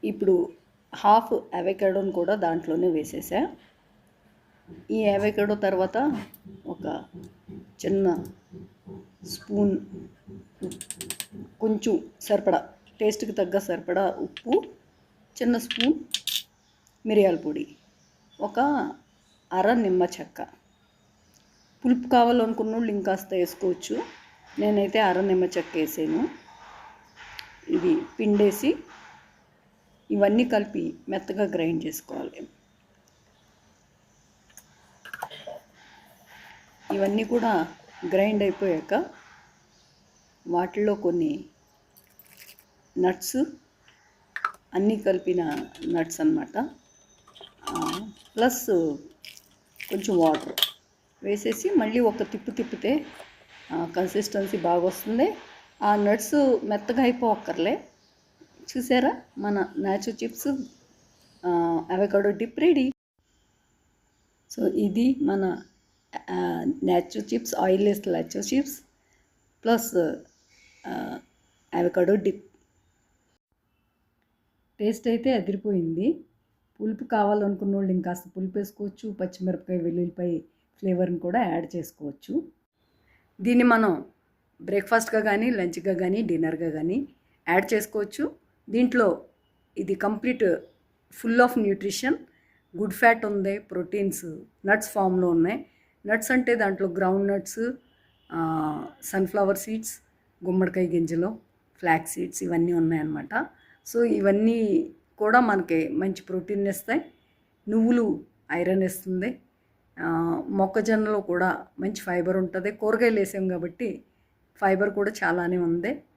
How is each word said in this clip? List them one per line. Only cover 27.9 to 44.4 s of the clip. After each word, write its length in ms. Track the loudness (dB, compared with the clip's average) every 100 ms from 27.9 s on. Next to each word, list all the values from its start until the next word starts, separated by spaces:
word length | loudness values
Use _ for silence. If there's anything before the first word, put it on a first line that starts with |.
| 2 0 -2
పిండేసి 540 | 2 4 4 4 0 -2 -4 -20 -20 -20 _ _ _ _ _ _ _ _ _
ఇవన్నీ 340 | 2 4 4
కలిపి 500 | 2 0 -2 -6 -6 -8 -8
మెత్తగా 360 | -8 -6 -2
గ్రైండ్ 400 | -2 0 0 -2
చేసుకోవాలి. 640 | -4 -10 -12 -10 -10 -12 -20 _ _ _ _ _ _ _ _ _ _ _ _ _ _ _ _ _ _ _ _ -20 _ _ _ _ -18 -12 -12 -12 -14 -16 _ _ -20 -20 -20 _ _ -20 -20 -20 _ _ -6
ఇవన్నీ 300 | -2 0 0
కూడా 440 | 0 0 2 0 -2 -8 -20 -10 0
గ్రైండ్ 360 | 2 2 2
అయిపోయాక 640 | 0 0 0 -2 0 -2 -2 -10 -20 -20 _ _ _ _ _ _ _ _ _ _ -4
వాటిలో 480 | -2 0 0 0
కొన్ని 500 | 0 0 0 0 -2 -10 _ _ _ _ _ _ _ _ -20 -20 -20 _ _ _ -2
నట్స్, 460 | 0 0 -4 -2 -2 -4 _ _ _ _ _ _ _ -10